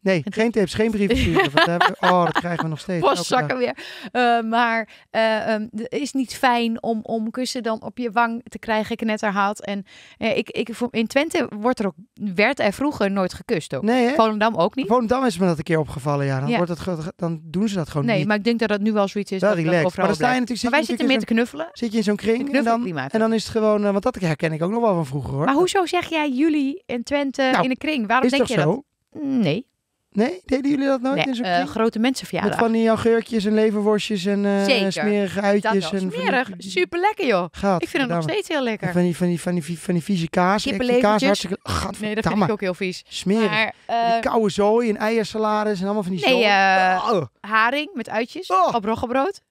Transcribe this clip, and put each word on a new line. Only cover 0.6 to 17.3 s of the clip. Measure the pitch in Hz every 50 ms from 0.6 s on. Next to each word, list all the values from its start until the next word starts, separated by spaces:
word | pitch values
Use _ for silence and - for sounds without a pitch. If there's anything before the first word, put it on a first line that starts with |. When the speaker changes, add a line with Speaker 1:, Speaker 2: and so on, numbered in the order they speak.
| 196 160 -
Speaker 1:
geen | - 220 226
brieven | 214 208 208 190 240 -
Speaker 2:
<laughs> | -
Speaker 1:
sturen. | 180 165 349 392
Want, | 320 139
dat | 311 330
hebben | - 170 175 - - - -
we, | -
oh, | - 180 180 175
dat | 165 156 -
krijgen | - 170 175 156 -
we | 160
nog | 156 147
steeds. | - - 185 170 -
Elke | - -
Speaker 2:
Postzakken | - 170 - - 254 294 294
Speaker 1:
dag. | 277 254
Speaker 2:
weer. | 247 233 - - - - - - - 208 _
Eh, | 240 247 240 233 233 226 220
maar, | 226 233 240 233 226 226 220 - - - - _
eh, | - 214 220 220 220 214 - - 220
ehm, | 214 214 - -
het | 220 226 - -
is | - 294 247 -
niet | 269 262 - -
fijn | - - 254 240 240 233 226 226 226 -
om, | - 233 220 -
om | - 226 226 220 226
kussen | 226 - 254 233 - 254 220
dan | 226 220 226 -
op | 226 208 -
je | 247 240
wang | 190 233 233 233 226 233 - -
te | - 214
krijgen, | - - 220 214 214 - 233
knetterhard. | 214 - 220 214 214 - 214 190 202 202 196 214 - -
En, | - 202 202 190 _ - - - - - _
eh, | - 226 -
ik, | - 220 -
ik, | - - 240 - 220
vo-, | - 240 240
in | - 220 233
Twente | 220 - 277 294 330 - 349 262 - - 208
wordt | 208 247 262 -
er | 226
ook, | 190 - - 202 _ _ - 196 208 180
werd | 165 208 240 277 -
er | - 208 190
vroeger | - 262 294 294 - 214 196
nooit | 196 196 190 180 -
gekust | - - - 233 170 - - -
ook. | 131 127
Speaker 1:
Nee, | 214 247 254 240
hè? | 240 277
Speaker 2:
Volendam | - 226 220 214 214 208 226 226
ook | 160 165 214 -
niet. | - -
Speaker 1:
Volendam | 196 226 254 240 208 247 254 269
is | 247 185 170
me | 190
dat | 180 165 147
een | 156
keer | - 165 160
opgevallen, | 151 127 - 147 120 151 143 143 139
ja. | 139 135 131
Dan | 135 220
Speaker 2:
Ja. | 240
Speaker 1:
wordt | 220 175 165
het | 175 151
ge-, | - 190 180 160 156
ge-, | 175 -
dan | _ 170 165